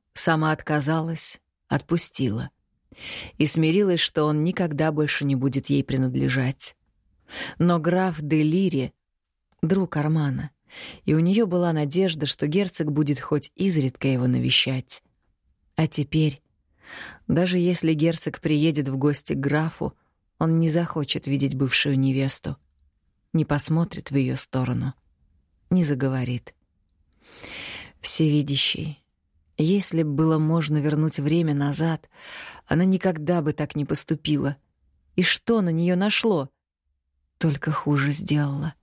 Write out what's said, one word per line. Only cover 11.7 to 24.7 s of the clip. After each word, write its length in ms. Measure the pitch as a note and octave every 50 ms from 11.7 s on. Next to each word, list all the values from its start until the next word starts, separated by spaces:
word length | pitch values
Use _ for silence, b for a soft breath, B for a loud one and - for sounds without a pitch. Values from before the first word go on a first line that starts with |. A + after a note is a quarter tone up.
надежда, 540 | D#3+ D#3 D3+ C#3 C#3+ F3+ F#3+ F#3 D#3+ D3 D3
что 220 | C#3 - - D3+ D3
герцог 440 | D3+ G3 G3+ F3+ - - D#3+ D3+
будет 280 | C#3 D3+ D3+ C#3+ C#3+ -
хоть 320 | - - D#3 D3 C#3+ - _
изредка 520 | - F#3+ G3 F3 D#3 C3 C3 - - - C3+
его 180 | C3 B2 B2 B2+
навещать. 760 | B2+ B2 B2 B2+ B2 - - C3 C3 C3 - - - - _ _ _ _ _ _ _ _ _ _ _ _ _ _ _
А 120 | - D#3 -
теперь... 540 | - - C#3 - - D#3+ D#3 D3+ C#3 - _ _ _ _ _ _ _ B B B B B B B B B B -
Даже 300 | - E3 F#3 F3+ F3+ F3+
если 360 | F3 F3+ F3+ - - D#3+ D#3+
герцог 480 | D3 D#3+ E3 E3 D#3+ - D#3+ - -
приедет 480 | - D3+ D#3 D3 D3+ E3 D3 D3+ C#3 C3+
в 80 | C3+ C3
гости 360 | C3+ D3 C#3+ - - - D3+
к 60 | C#3
графу, 560 | C3+ C#3+ C#3+ D3+ D#3+ D#3+ - - - C#3 - _ _ _ _ _ _ _ _ -
он 180 | D#3+ D#3+ D#3+ E3
не 100 | E3 D#3+
захочет 580 | D3+ E3+ E3+ E3 - D#3+ C#3+ - - C3 - C3+
видеть 260 | C#3 C3+ C#3 C3+ C3+
бывшую 460 | C3 C#3 B2+ - - - D3 C#3 C3
невесту, 580 | C3+ C3+ C3 C3+ C3+ C3+ - - - D#3 C#3+ - _ _ _ _ _ _ _ _ _ _ _ _ _ _
не 140 | - D#3+ D3+
посмотрит 640 | - D3 C#3 - - D#3+ E3 E3+ E3 - - - -
в 60 | C#3
её 200 | C#3 C3 B2+ B2+
сторону, 600 | B2+ - - - C3 B2+ B2